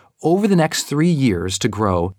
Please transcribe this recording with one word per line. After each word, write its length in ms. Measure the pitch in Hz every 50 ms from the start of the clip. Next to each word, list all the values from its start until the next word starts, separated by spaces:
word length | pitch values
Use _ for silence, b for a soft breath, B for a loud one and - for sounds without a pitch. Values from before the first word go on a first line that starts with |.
| b b b b
over 260 | - 156 170 196 208
the 80 | 208 196
next 280 | 175 156 156 - - -
three 280 | - 143 147 160 180
years 460 | 170 143 135 123 92 85 87 92 92 -
to 100 | - 117
grow 440 | 98 101 110 101 90 87 85 95 95